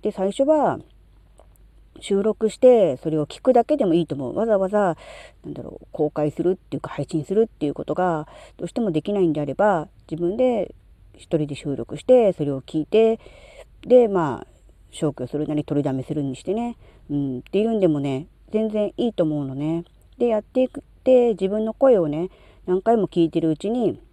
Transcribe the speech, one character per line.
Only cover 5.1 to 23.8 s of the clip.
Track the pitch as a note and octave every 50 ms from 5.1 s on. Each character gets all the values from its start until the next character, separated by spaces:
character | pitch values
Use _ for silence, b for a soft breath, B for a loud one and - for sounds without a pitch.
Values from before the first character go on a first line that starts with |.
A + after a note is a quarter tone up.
| B B B B B _ -
な | D#3
ん | C#3+
だ | C#3+ -
ろ | - - - -
う、 | _ _
公 | - D#3 D3+
開 | _ - D3+ D3+
す | - - D#3+
る | F3 F#3
っ |
て | - _ _ -
い | C3+
う |
か、 | - -
配 | - - D3 -
信 | - D#3+ D3
す | - F#3+
る | G#3 A3+
っ |
て | A3+ - _ -
い | C#3+
う | C#3
こ | - D3
と | - D3+
が | - F#3 F#3 E3 D3+ D3+ B B B B B B
ど | - -
う | E3+
し | -
て | -
も | A#3 G#3
で | D#3+ D#3 -
き | - G3+
な | G3+
い | F#3
ん | E3+ D3+
で | D#3
あ | D3
れ | C#3+ C3+
ば、 | - G3 G#3+ G3 E3 D3+ - _ - _ -
自 | E3+ D#3
分 | E3+ E3+ G3
で | A#3 B3+ B3+ B3 G#3+ F#3 - - - _ - - _ - - _
一 | - - _ -
人 | D#3+ D3+
で | D3 D3
収 | - - D3+ C#3
録 | - A#2 - -
し | D3 -
て、 | - B3+ B3+ A#3 G3+ F3+
そ | - D3+
れ | C#3+ C#3
を | C3+ -
聞 | - - D#3 D3+
い |
て、 | _ - G#3+ A3+ A3+ A3+ A3 B B B B B B B B B B - - -
で、 | - A#3+ B3+ A#3+ A3
ま | G3 F#3 E3 C#3+ B2 - -
あ、 | _ - _ - - - _ - -
消 | - - - D3+ C#3
去 | - B2+
す | B2 -
る | D3 D3+
な | D3 D#3
り | D3+ C#3+
取 | - D3+ C#3+
り | C#3
だ | C#3+ C3
め | C3 B2+
す | - D3+
る | D#3 C#3+
に | C#3 B2+
し | - -
て | - F#3+
ね、 | A3 A#3+ A#3+ A#3 b b b b b b -
う | C#3+
ん、 | C#3+ C#3+ C3+ B2+ B2
っ | -
て | - - G3
い | G#3+
う | A3+ A3+
ん | G#3+
で | F#3+ E3+
も | D3+ C#3+
ね、 | C#3 C#3+ C3+ C3 D#3+ - _ _ - -
全 | - G#3+ A3 A3
然 | G#3 G#3+ G#3 - -
い | - - A#3+
い | -
と | - F3
思 | D#3 D3+ D3 C#3+
う |
の | C3+ C3
ね。 | C3+ D3 D#3 E3 E3+ E3+ _ _ _ _ - - -
で、 | A#3+ A#3+
や | A3+ G#3+
っ | -
て | - _ C4 B3+
い | B3
く | - -
っ | - _ - - _
て、 | - B3+ B3 A#3+ A#3+
自 | A3 F3 F#3+ F#3+
分 | G3+ G#3+ G#3+
の | A3 A3
声 | - C#4 C4+ B3 G3
を | E3+ D3+
ね、 | D3 D#3 F3 F#3 b b b b b b b
何 | - F3+ F#3+ -
回 | A3 A#3
も | A#3 F#3+ D#3+
聞 | - F3+ E3
い | D#3+
て | - E3+
る | D#3 D#3+
う | D#3
ち | - - G3
に | A3+ B3+